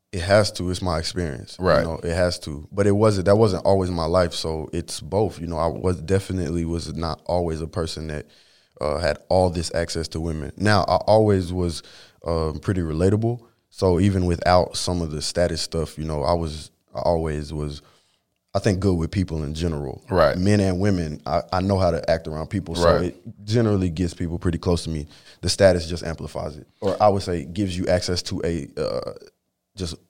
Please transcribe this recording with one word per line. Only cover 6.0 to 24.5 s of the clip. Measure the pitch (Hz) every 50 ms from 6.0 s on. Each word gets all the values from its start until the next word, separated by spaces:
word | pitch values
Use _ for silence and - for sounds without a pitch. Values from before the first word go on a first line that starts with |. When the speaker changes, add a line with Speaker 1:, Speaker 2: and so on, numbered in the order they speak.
Speaker 1:
definitely | 80 80 95 98 - - 92 92 87 71 85 85 82
was | 82 82 82 80 80 80
not | 80 82 80 73 - _
always | - 82 90 87 82 80 78
a | 80
person | 78 - 92 80 80 - 78 78
that, | 78 76 76 - _ _ _ _ _ _ _ _ _ _ -
uh, | - 73 71
had | 76 87 73 73 - _ -
all | 87 92 92 90
this | 80 85 85 - -
access | 85 85 - - 82 78 -
to | - 80
women. | 80 85 80 78 71 67 -
Now, | - 95 104 107 98 -
I | - 90
always | - - - 107 110 110 107 101 95 90 85 90
was, | 90 90 85 78 - - - - - - - _ _ -
um, | - 85 82 80 78 76 -
pretty | - - 98 92
relatable. | 87 78 78 78 87 95 107 107 113 117 120 123 - _ _ _ _ _
So | _ - 98 95 87 82
even | 98 101 95 92 90
without | 87 85 - - 87 90 90 85 - -
some | - - 92 90 87
of | 85 78
the | 76 76
status | - - - 87 87 85 82 78
stuff, | - - - 82 80 - -
you | 76 78
know, | 80 78 73 69
I | 82 87
was, | 85 82 78 76 76 - - _ _ _ _ -
I | -
always | - 87 87 82 82 80 76 76 76 73 76
was, | 76 76 73 71 71 - _ _ _ _ _ _ _ _ _ _ _ _ _ -
I | 98
think, | - 117 98 90
good | 104 101 90
with | 82 80 -
people | - 101 92 78 80 78 78
in | 71 76
general. | 80 87 87 78 73 71 65 - - - -
Speaker 2:
Right. | 95 87 78 69 -
Speaker 1:
Men | 90 90 101 104 101
and | 98 95 90 90
women, | 98 104 98 90 85 78 73 - -
I, | - 76 85 - -
I | - 92
know | 92 98 98
how | 92 95 87
to | 82 82 - -
act | 82 82 82
around | 82 78 78 80 -
people. | - 95 82 82 82
So | 87 85
Speaker 2:
Right. | 85 80 85 90
Speaker 1:
it | 87 - - - 117 - - 104
generally | 104 107 123 113 107 104 95 92 90
gets | 80 87 90 85 -
people | - 92 82 82 82
pretty | - 90